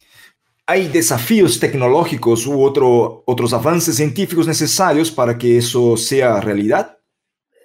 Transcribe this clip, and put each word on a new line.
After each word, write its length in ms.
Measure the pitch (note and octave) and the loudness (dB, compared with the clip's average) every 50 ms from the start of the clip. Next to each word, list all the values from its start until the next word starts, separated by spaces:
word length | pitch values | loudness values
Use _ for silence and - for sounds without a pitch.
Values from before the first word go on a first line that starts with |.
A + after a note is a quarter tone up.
| _ _ _ - - - _ _ _ _ _ _ - | _ _ _ -20 -20 -20 _ _ _ _ _ _ -6
¿Hay 220 | - F3+ F#3+ F#3 D3+ | -2 -2 -2 0 0
desafíos 680 | C#3 E3 - - C3+ A#2+ - - A3+ G#3+ F3+ C3 - - | 0 0 0 0 -2 -2 0 2 2 4 4 2 2 0
tecnológicos 880 | D#3+ C3+ - C3+ B2 B2 C3 E3 E3 - D3 A#2+ - A#2 A#2 A2+ - | -2 -2 -2 0 0 2 2 2 0 -2 -4 -2 0 0 0 0 -2
u 160 | C#3 C#3+ C3+ | -2 0 2
otro, 640 | C3+ C#3 C3+ D3 C3 B2 A#2+ A#2+ G#2+ - - - - | 2 2 2 2 2 4 4 2 2 -2 -4 -8 -6
otros 260 | - B2 A#2+ A#2 A2+ | -4 -4 -2 -2 -2
avances 440 | B2 - A#2+ D#3 F3 E3+ E3 E3+ C3 | -2 -2 0 0 0 0 0 -2 -2
científicos 500 | C3+ D3+ D3 A#2+ G3 F#3+ - F3+ E3 E3 | -2 -2 -2 -2 -4 -4 -2 -2 -2 0
necesarios 640 | E3 C#3+ C3 D#3 - - - F#3+ F3 D3 D3+ E3 D#3+ | 0 0 -2 -2 -2 0 0 0 2 2 0 0 -2
para 260 | - C#3 B2 A#2 A#2 | -2 -2 -2 -2 -2
que 220 | A#2+ A#2+ A#2+ A#2+ A#2+ | 0 2 2 2 2
eso 380 | A#2+ - - B2 A#2+ A#2 A#2 | 2 0 0 2 2 2 2
sea 440 | A2+ - - C#3 C3+ B2+ A#2+ A2 G2 | 0 -2 -2 0 2 2 2 2 0
realidad? 580 | G#2 G#2+ G2+ G2+ G#2 G#2+ C#3+ F#3+ A3 - - _ _ _ _ _ _ _ _ _ _ _ _ _ | -2 -2 -2 -2 0 0 0 0 -2 -4 -10 _ _ _ _ _ _ _ _ _ _ _ _ _